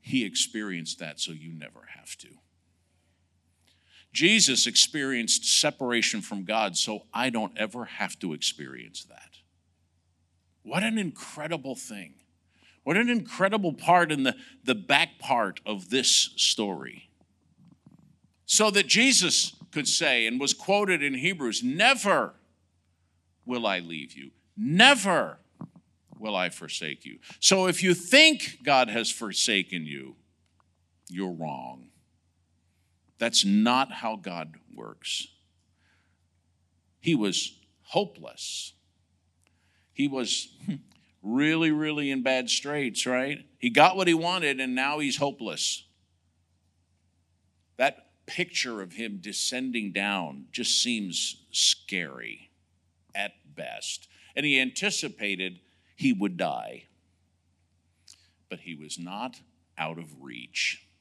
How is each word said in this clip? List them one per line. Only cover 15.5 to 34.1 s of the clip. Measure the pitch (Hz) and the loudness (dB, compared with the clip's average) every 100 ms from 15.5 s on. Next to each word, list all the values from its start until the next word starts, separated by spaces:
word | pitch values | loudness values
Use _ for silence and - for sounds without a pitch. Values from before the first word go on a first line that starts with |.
| - - | -4 -8
of | 101 90 | -8 -2
this | 127 117 | 0 4
story. | - - - - - 104 82 64 - - _ _ _ _ _ - _ - - _ _ _ _ - | 4 2 0 0 2 -2 -4 -10 -16 -20 _ _ _ _ _ -20 _ -20 -20 _ _ _ _ 0
So | - 214 | 4 6
that | 196 156 | 4 4
Jesus | 208 262 214 175 - - - - | 6 6 6 4 2 0 -6 -8
could | 151 135 | -4 0
say, | - 160 123 113 | 0 2 2 2
and | 123 | 0
was | 139 | -2
quoted | - - 202 202 170 | -2 0 2 2 0
in | 143 | 0
Hebrews, | 131 165 180 127 101 | -2 -2 -2 -4 -2
"Never | 123 156 233 269 202 160 101 - _ _ _ _ _ _ _ _ _ _ | -2 2 2 2 2 2 0 -8 _ _ _ _ _ _ _ _ _ _
will | - 123 110 | -6 -2 0
I | 92 | -2
leave | 85 80 65 | -4 -12 -12
you. | 65 67 _ _ - | -16 -20 _ _ -6
Never | 120 170 254 269 196 165 85 69 _ _ - - _ _ _ - | 0 6 8 6 4 2 2 -6 _ _ -18 -18 _ _ _ -10
will | 107 | -4
I | 98 90 | -2 -2
forsake | - 80 - 80 69 | -4 -10 -8 -6 -8
you." | - - - - | -14 -18 -20 0
So | - 190 185 | 4 4 2
if | - | 2
you | 185 | 2
think | 175 - 269 320 294 - - | 2 6 8 8 6 -6 -6
God | - 135 120 | 2 4 4
has | 113 110 | 0 -2
forsaken | - 110 92 - 101 90 90 | -4 -4 -2 2 2 0 -8
you, | 76 69 65 57 _ _ _ _ _ _ _ _ - | -8 -12 -14 -20 _ _ _ _ _ _ _ _ -12
you're | 87 95 | -6 -6
wrong. | 82 78 67 64 65 62 _ _ _ _ _ _ _ _ _ _ _ _ _ | -6 -8 -8 -12 -16 -20 _ _ _ _ _ _ _ _ _ _ _ _ _
That's | 117 - | 0 2
not | 98 104 113 127 131 | 4 4 6 4 2
how | - 117 | -4 -6